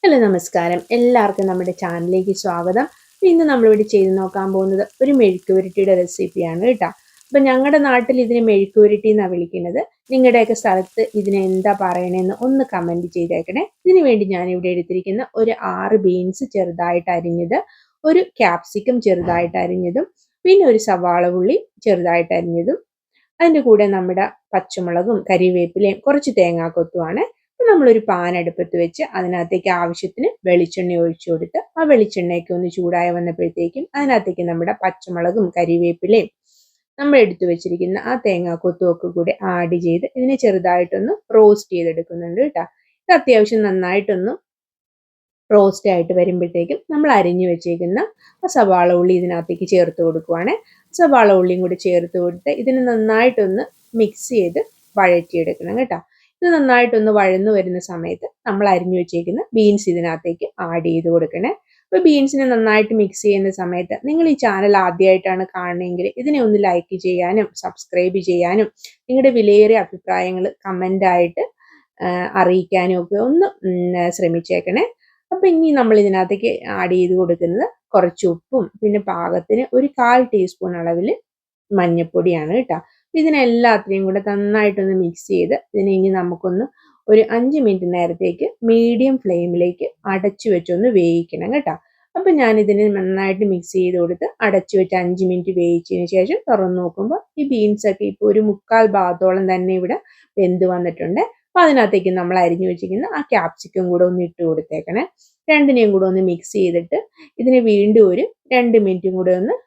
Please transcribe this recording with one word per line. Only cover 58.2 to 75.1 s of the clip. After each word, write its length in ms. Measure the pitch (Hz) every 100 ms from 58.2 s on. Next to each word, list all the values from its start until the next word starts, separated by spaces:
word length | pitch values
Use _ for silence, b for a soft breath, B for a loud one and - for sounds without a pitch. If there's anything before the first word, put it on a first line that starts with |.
| - _
നമ്മൾ 240 | - 196 202
അരിഞ്ഞു 280 | 180 180 185
വെച്ചേക്കുന്ന 420 | 175 170 170 220 415
ബീൻസ് 340 | 226 208 202 208
ഇതിനകത്തേക്ക് 580 | 175 170 165 175 170 - -
ആഡ് 220 | 175 170
ചെയ്ത് 220 | 165 165 170
കൊടുക്കണേ. 420 | 165 160 170 233 415 _ _
അപ്പൊ 200 | _ 381
ബീൻസിനെ 440 | 359 294 277 277 262
നന്നായിട്ട് 480 | 240 220 214 214
മിക്സ് 280 | 220 202 -
ചെയ്യുന്ന 280 | 208 196 196
സമയത്ത് 460 | 190 180 175 180 -
നിങ്ങൾ 200 | 254 311 330
ഈ 60 |
ചാനൽ 400 | 285 233 190 202 202
ആദ്യമായിട്ടാണ് 680 | 185 175 190 190 190 185 190
കാണുന്നതെങ്കിൽ 600 | 185 180 175 180 180 196 240
ഇതിനെ 220 | 254 294
ഒന്ന് 180 | 226 208
ലൈക്ക് 380 | 196 175 170 190
ചെയ്യാനും 500 | 185 180 175 208 202
സബ്സ്ക്രൈബ് 640 | - 185 - - 180 180 185
ചെയ്യാനും 480 | 180 175 175 196 214 _ B B
നിങ്ങളുടെ 280 | _ 254 269
വിലയേറിയ 480 | 240 208 208 214 226
അഭിപ്രായങ്ങൾ 680 | 175 180 - 185 180 185 185 -
കമന്റ് 480 | 196 180 185 190 190
ആയിട്ട്, 380 | 175 175 170 - _ b b b _
ആ, 80 | 180 180 180
അറിയിക്കാനും 640 | - 175 185 180 185 180 180
ഒക്കെ 200 | 175 202
ഒന്ന്, 300 | 240 320 392 -
ഉം, 160 | 190 180 180 180 175
ശ്രമിച്ചേക്കണേ. 720 | 175 175 165 170 180 175 202 466 - _